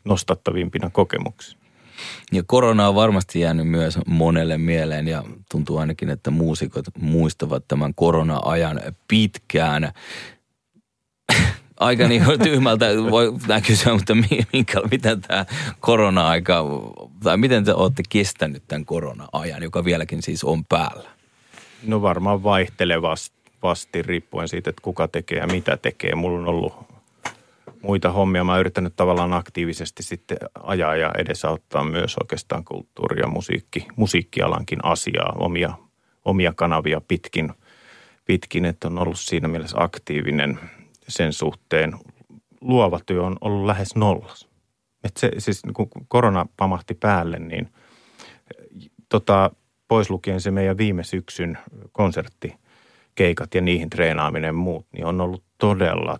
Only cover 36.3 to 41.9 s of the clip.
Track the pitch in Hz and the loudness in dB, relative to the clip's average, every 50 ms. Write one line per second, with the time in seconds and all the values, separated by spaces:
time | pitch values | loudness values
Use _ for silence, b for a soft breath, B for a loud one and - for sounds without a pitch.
36.3 | 95 95 90 85 82 - 85 85 80 80 78 78 76 78 - - 90 85 - - | 0 2 2 0 0 0 0 0 0 0 0 0 -2 -2 -2 -4 -4 -4 -4 -6
37.3 | - 82 78 76 - _ b b b b b b b b b b b b b - | -6 -6 -6 -6 -8 _ b b b b b b b b b b b b b -2
38.3 | 95 87 - - - 82 87 85 85 - - 85 87 90 90 85 85 87 - - | -2 -2 -2 -4 -4 -2 -2 -2 -4 -4 -8 -8 -4 -4 -4 -4 -4 -6 -6 -4
39.3 | 98 80 - 80 82 82 76 - - - 82 87 - - - - 73 76 - - | -4 -4 -4 -4 -6 -6 -8 -6 -2 -2 -2 -2 -4 -8 -10 -6 -6 -4 -2 -2
40.3 | 73 73 69 71 - - B B B B B B B _ _ - - - 85 78 | 0 0 0 0 -2 -6 B B B B B B B _ _ -10 -4 -2 -2 -2
41.3 | 76 - - 78 - - _ - 82 80 80 80 | -2 -4 -4 -6 -6 -6 _ -2 0 0 0 0